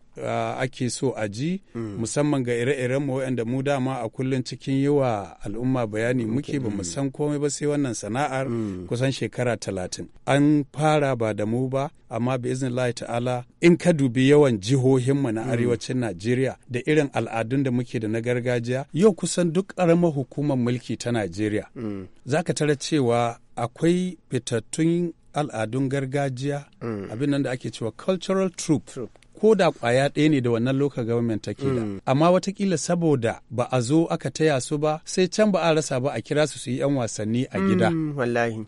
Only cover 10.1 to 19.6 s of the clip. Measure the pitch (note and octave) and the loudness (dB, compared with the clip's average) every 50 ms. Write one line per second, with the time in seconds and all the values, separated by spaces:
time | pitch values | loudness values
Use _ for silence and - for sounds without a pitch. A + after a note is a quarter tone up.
10.1 | - - - - C3 C#3 C#3+ D3 D3+ D3 C#3 - - - D3+ D#3 D3+ D3+ C#3+ C3+ | -16 -12 -2 0 2 4 4 4 4 2 0 -2 -4 0 2 2 4 4 2 2
11.1 | C3 A#2 A2+ A2 G#2+ G2+ G#2 G#2+ A#2 A#2+ C3 C3 C3 C3+ C#3 D3 - - _ - | 0 0 0 -2 -2 -2 -2 -2 0 -2 -2 -2 -2 -4 -4 -4 -8 -14 _ -10
12.1 | B2 A2+ A#2 B2 C3 C3+ A#2+ B2 B2+ B2+ C#3 B2+ A#2+ B2+ B2+ B2 A#2 - - - | -6 -2 -2 0 -2 -2 -2 -4 -2 -2 -2 -2 -2 0 -2 -2 -2 -4 -6 -4
13.1 | A2+ A#2+ A#2+ B2+ B2 B2 A#2+ - _ _ - F3 F3 E3+ - F3 F3 D3 C#3 C3 | -4 -2 -2 -2 -4 -4 -6 -10 _ _ 6 6 6 6 4 2 2 2 2 0
14.1 | A2+ B2+ C3 C3+ C#3+ D3 D3 C3+ A#2+ G2+ F#2 G#2+ C3+ C3+ B2 C3 C3+ C3 B2 B2+ | 2 4 4 6 8 8 8 6 4 0 0 2 2 4 4 4 4 4 4 2
15.1 | C#3 C#3+ C#3 A#2+ G#2+ A2+ A#2 C3 B2 A#2 A#2+ A#2+ A#2+ A2 - - B2 B2+ B2 A2 | 2 2 2 0 -2 -2 -2 -2 0 0 2 2 0 0 -2 -4 -4 -2 -2 -4
16.1 | F#2 E2 F#2 A2+ B2+ B2 C3+ B2+ - - _ - B2 B2 - - D3+ D#3 D3 C3+ | -4 -4 -2 0 0 2 0 -2 -2 -8 _ -6 -6 -4 0 2 4 4 2 2
17.1 | - A#2+ A#2 A2+ A2+ A2+ A2+ A2 C3 C#3 C#3 C3 A#2+ B2 B2 A#2+ - B2 A2 G#2 | 0 -4 -4 -2 -2 -4 -2 0 0 0 0 0 0 0 -2 -2 -4 -4 -4 -2
18.1 | A2 A#2 A2+ A#2+ B2 B2 A#2+ B2+ B2 B2 A#2 A#2+ B2 C3 C#3+ - - D3 F#3+ A3 | -2 -2 0 0 -2 0 0 0 0 0 0 -2 -4 -4 -4 -4 -2 2 2 2
19.1 | F#3+ - - E3+ - - F3+ F3 D3+ F3+ | 2 2 -4 -4 0 0 0 2 0 -2